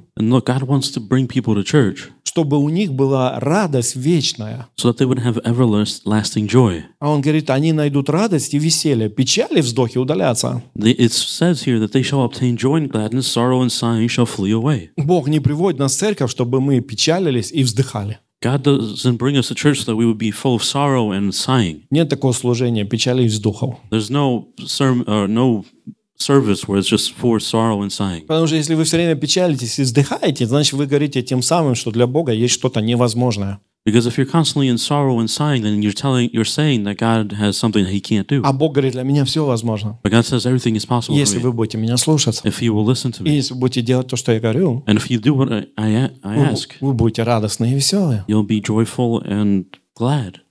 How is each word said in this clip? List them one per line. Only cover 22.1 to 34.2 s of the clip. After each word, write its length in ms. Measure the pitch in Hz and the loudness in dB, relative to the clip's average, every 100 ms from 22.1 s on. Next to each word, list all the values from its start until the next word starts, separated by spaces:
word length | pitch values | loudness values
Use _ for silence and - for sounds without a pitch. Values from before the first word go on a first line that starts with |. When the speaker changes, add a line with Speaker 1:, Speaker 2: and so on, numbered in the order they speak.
Speaker 2:
такого 240 | 139 139 | 0 0
служения 520 | 117 123 117 123 113 101 | 0 0 0 0 -2 -2
печали 380 | 110 - 127 | -2 0 2
и 40 | 120 | 2
вздохов. 500 | 107 107 98 113 - 98 | 0 -2 -2 -4 -8 -6
Speaker 1:
There's 220 | 107 107 | -4 -2
no 340 | 139 143 120 - - | 0 0 0 -4 -14
serm-, 440 | - - 135 123 113 | -8 -2 0 2 0
uh, 200 | 104 98 | 0 0
no 400 | 110 131 110 90 _ - - _ - | 2 2 0 -4 _ -20 -20 _ -8
service 480 | - 139 113 95 - | 2 4 4 0 0
where 100 | 98 | 0
it's 100 | 92 | 2
just 240 | 107 - - | 0 0 -4
for 200 | 123 110 | 0 0
sorrow 420 | - 113 113 104 | 0 0 0 0
and 100 | 101 | -4
sighing. 340 | - 101 87 78 | -4 -4 -6 -4
Speaker 2:
Потому 180 | 156 165 | 0 2
что 80 | 156 | 0
если 200 | 147 160 | 0 0
вы 80 | |
все 140 | 160 165 | 2 2
время 180 | 170 151 | 2 0
печалитесь 640 | 143 - 180 139 120 - | 0 0 2 0 -2 -2
и 40 | |
вздыхаете, 640 | 135 117 139 - 190 135 117 | 0 2 2 0 -2 0 0
значит, 280 | 139 147 | 2 0
вы 120 | 135 143 | 0 0
говорите 360 | 143 143 135 | 0 0 -2
тем 180 | 123 127 | -2 -2
самым, 320 | 123 170 151 120 | 0 2 2 0
что 140 | - | -2
для 140 | 110 120 | 0 0
Бога 260 | 135 156 | 0 0
есть 220 | 110 123 | 0 0
что-то 260 | - 131 117 | 0 -2 -2
невозможное. 760 | 107 120 123 113 123 104 98 98 _ _ - | 0 2 0 0 0 -2 -4 -8 _ _ 0
Speaker 1:
Because 200 | 110 120 | 2 2
if 120 | |
you're 80 | 117 | 0